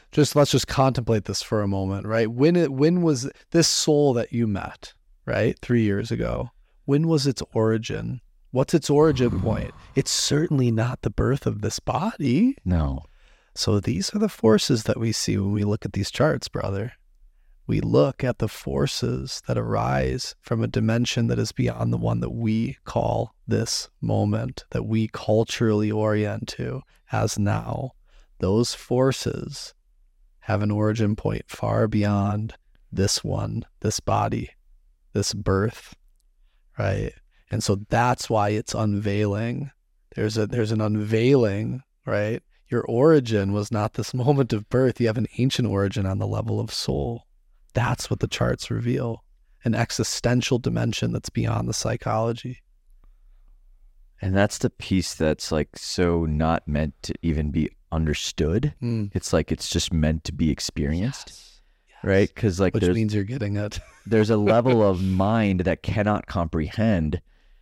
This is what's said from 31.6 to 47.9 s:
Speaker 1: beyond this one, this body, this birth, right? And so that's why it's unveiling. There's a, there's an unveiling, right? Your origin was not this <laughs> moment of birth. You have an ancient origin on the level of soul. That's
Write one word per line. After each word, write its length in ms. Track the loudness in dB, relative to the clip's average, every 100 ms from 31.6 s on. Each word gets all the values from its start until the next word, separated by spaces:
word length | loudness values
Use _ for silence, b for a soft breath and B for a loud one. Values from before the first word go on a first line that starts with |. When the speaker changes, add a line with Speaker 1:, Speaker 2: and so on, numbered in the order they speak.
| -2 2 2
Speaker 1:
beyond 640 | 2 2 2 0 -2 -6 -10 _ _ -8
this 320 | -2 0 0
one, 400 | -4 -4 -4 -6 -10 _
this 180 | -4 -4
body, 520 | -2 0 0 -2 -6 -14 _ -20 _ _ _
this 200 | -4 -2
birth, 640 | -2 0 2 0 -4 -18 -20 _ _ _ _ _ _ _ -4
right? 340 | -2 -2 -4 -8 _ _ -8
And 140 | -4
so 120 | 0 -2 0
that's 420 | 2 2 0 0
why 200 | 2 2
it's 240 | 0 -2
unveiling. 960 | -2 0 0 0 0 0 0 -2 -4 -8 -14 _ _ _
There's 220 | -4 -2 0
a, 100 | 0
there's 240 | 0 0
an 80 | 0
unveiling, 1040 | 0 -2 0 2 6 6 4 0 -4 -6 -12 _
right? 380 | -4 -2 -2 -4 _ _ -4
Your 140 | -2
origin 720 | 0 4 6 6 6 2 2
was 200 | 0 0
not 220 | -2 -2
this 200 | -4 -6
<laughs> 0 |
moment 380 | -2 2 2 2
of 160 | -2 0
birth. 320 | 2 2 2
You 80 | 0
have 100 | 0
an 80 | -2 0
ancient 280 | 0 0 0
origin 400 | 0 0 0 -2
on 120 | -2
the 60 | -2
level 320 | -4 -4 -4
of 120 | -4
soul. 520 | -6 -4 -2 -4 -6 _ _ _ _ _
That's 340 | -2 -2